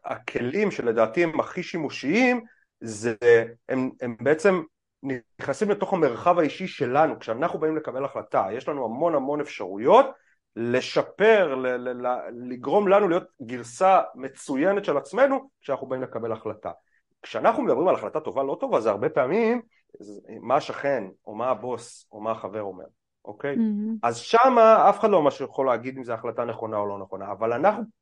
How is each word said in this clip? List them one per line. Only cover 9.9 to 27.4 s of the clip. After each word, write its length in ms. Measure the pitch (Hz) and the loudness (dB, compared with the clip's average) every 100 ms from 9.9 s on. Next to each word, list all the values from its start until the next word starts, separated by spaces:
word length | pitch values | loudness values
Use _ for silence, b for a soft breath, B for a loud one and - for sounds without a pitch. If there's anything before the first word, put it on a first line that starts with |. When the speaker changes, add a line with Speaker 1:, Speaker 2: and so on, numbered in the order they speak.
| 226 269 b b b _ - | 6 4 b b b _ -6
Speaker 1:
לשפר, 960 | 120 123 - 156 - - 214 214 165 | -2 -2 -2 -2 -2 2 4 4 2
ל-, 120 | 131 127 | -2 -4
ל-, 400 | 123 123 123 123 | -4 -6 -6 -4
ל-, 220 | 123 90 | -4 -8
לגרום 560 | 120 123 127 135 190 202 | -12 -12 -8 0 2 4
לנו 200 | 196 202 | 4 4
להיות 160 | 165 165 - | 0 -4 -16
גרסה 580 | 117 123 117 - 190 185 - | -12 -12 -8 2 4 6 2
מצוינת 680 | 123 135 - - 135 180 202 | -6 -12 -12 -6 0 0 0
של 120 | 196 143 | 0 -2
עצמנו, 540 | - 208 269 269 - _ | -2 2 2 2 -6 _
כשאנחנו 260 | - 131 131 | -6 -6 -4
באים 160 | 131 | -6
לקבל 300 | 127 113 113 | -6 -8 -6
החלטה. 380 | 107 107 - 95 - _ _ _ _ | -6 -8 -10 -12 -14 _ _ _ _
כשאנחנו 400 | - 113 175 226 | -10 0 0 2
מדברים 260 | 214 127 180 | 0 2 2
על 60 | |
החלטה 260 | 123 104 156 | 0 -2 -6
טובה, 220 | 113 104 | -6 -4
לא 140 | 135 165 | -4 -4
טובה, 200 | 269 160 | -2 0
זה 100 | 110 | 0
הרבה 180 | 101 147 | 0 0
פעמים, 540 | 156 127 202 226 240 233 _ _ - | 0 0 0 0 -2 -6 _ _ -20
זה, 220 | 101 101 - 110 | -20 -20 -18 -10
מה 160 | 113 143 | 0 0
השכן, 480 | - - 139 131 95 - - | -2 -6 -2 -2 -6 -14 -14
או 80 | |
מה 160 | 107 127 | -6 -4
הבוס, 580 | 110 123 117 117 - _ | -2 -4 -8 -10 -20 _
או 80 | 110 | -10
מה 100 | 110 | -6
החבר 320 | 110 98 107 | -6 -6 -8
אומר, 220 | 101 90 - _ _ _ | -10 -12 -18 _ _ _
אוקיי? 300 | - 107 143 | -20 -10 -4
Speaker 2:
Mm-hmm. 440 | 143 220 208 220 220 | -2 0 -2 -6 -2
Speaker 1:
אז 160 | - - | -4 -4
שמה 720 | - 233 262 240 220 214 170 | 2 4 6 8 8 8 6
אף 100 | 196 | 4
אחד 100 | 220 | 4
לא 120 | 185 | 4
ממש 180 | 143 - | 4 0
יכול 260 | 127 - 135 | -6 -2 0
להגיד 300 | 117 127 131 | 0 -2 -10
אם 80 | |
זו 80 | 120 | -8
החלטה 320 | 113 120 117 | -6 -6 -4
נכונה 320 | 120 110 110 107 | -4 -6 -4 -4
או 100 | 101 | -4
לא 120 | 98 | -6
נכונה, 340 | 95 98 98 | -10 -12 -10
אבל 200 | 98 | -4